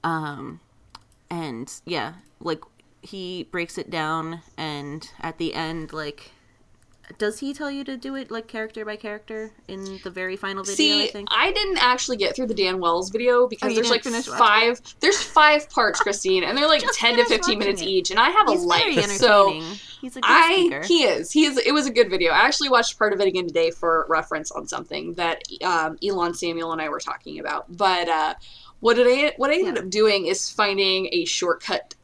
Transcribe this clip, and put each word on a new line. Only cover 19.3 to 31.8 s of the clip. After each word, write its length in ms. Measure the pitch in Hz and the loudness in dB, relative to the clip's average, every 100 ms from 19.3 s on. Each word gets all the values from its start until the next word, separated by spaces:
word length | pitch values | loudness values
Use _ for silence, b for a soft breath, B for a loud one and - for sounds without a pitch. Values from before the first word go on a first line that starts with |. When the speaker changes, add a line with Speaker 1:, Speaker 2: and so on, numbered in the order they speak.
| 208 196 | 8 6
Speaker 1:
entertaining. 300 | 156 160 202 B B | 2 -8 -12 B B
He's 160 | 254 254 | -14 -2
a 60 | |
guest 100 | 208 | 4
Speaker 2:
I, 220 | 285 330 | 6 6
Speaker 1:
speaker. 280 | 381 349 285 | 4 2 0
Speaker 2:
he 200 | 180 339 | 2 4
is, 280 | 254 - - | 4 2 0
he 140 | 302 302 | 4 4
is, 120 | 262 | 4
it 160 | 233 | 2
was 120 | 294 269 | 2 2
a 60 | |
good 180 | 226 202 | 2 2
video. 220 | 185 170 | 2 2
I 140 | 156 247 | 4 4
actually 240 | 294 269 | 2 2
watched 280 | 247 - - | 2 2 0
part 160 | 208 | 0
of 60 | 196 | 2
it 80 | 196 | 0
again 200 | 185 175 | 0 -2
today 240 | 160 165 | 0 0
for 340 | 165 170 165 - | 0 0 0 0
reference 420 | 160 160 156 - | -2 -2 -8 -6
on 160 | 156 147 | -10 -10
something 480 | 131 - 151 160 170 | -10 -8 -10 -8 -4
that, 260 | 170 165 - - 185 | -4 -4 -10 -8 -2
um, 320 | 170 160 156 202 | -2 -2 -4 -4
Elon 260 | 190 175 | -2 -2
Samuel 380 | 170 170 165 165 | -2 -6 -4 -6
and 100 | 160 | -4
I 60 | 156 | -6
were 100 | 147 | -6
talking 400 | - - - 156 | -8 -12 -12 -12
about, 360 | 165 151 - 170 | -8 -8 -8 -2
but, 320 | 196 180 170 | 0 2 0
uh, 280 | 160 151 - B B B - | 0 0 -4 B B B -2
what 160 | 226 233 | 2 4
did 100 | 247 | 4
I, 260 | 254 294 - | 4 0 0
what 120 | 262 | 0
I 40 | 330 | 2
ended 200 | 370 254 | 0 -2
Speaker 1:
Yeah. 60 | |
Speaker 2:
up 80 | 185 | -4
doing 380 | 202 214 202 170 | 2 2 2 0
is 220 | 190 - | -2 -4
finding 600 | - 208 196 190 190 190 | -2 0 2 2 2 0
a 140 | 180 165 | -2 -2
shortcut 680 | - 180 165 - 170 | -2 -2 -2 -2 -6